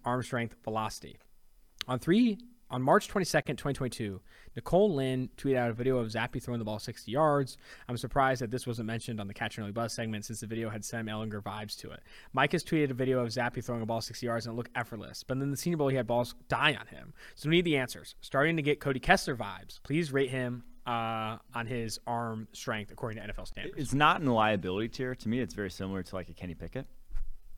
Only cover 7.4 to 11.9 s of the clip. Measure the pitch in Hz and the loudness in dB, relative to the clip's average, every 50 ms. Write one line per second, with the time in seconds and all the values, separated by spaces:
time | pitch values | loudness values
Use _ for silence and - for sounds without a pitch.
7.4 | 135 127 - - - - - - - - 123 113 - 120 - 143 135 131 131 120 | 2 0 -4 -12 -18 -20 -20 -14 -8 -6 -6 -6 -6 0 2 4 4 4 4 2
8.4 | 123 104 123 123 - 123 113 120 110 107 113 117 - - 117 104 101 98 101 - | 0 -2 -4 -4 -4 -4 -4 -4 -4 -4 -4 -4 -4 -6 -6 -6 -6 -8 -6 -4
9.4 | 117 104 - 117 107 101 101 113 117 110 - - 113 110 110 104 104 - 113 - | -4 -4 -4 -6 -6 -4 -2 -2 -2 -2 -2 -4 -4 -4 -4 -6 -6 -8 -8 -8
10.4 | 117 104 113 113 113 110 110 107 101 - 120 117 113 107 107 107 110 110 107 104 | -8 -6 -4 -4 -4 -4 -4 -6 -6 -6 -6 -4 -4 -4 -4 -4 -4 -4 -6 -6
11.4 | - 104 98 107 107 104 - - - - | -6 -6 -8 -8 -8 -10 -10 -12 -12 -12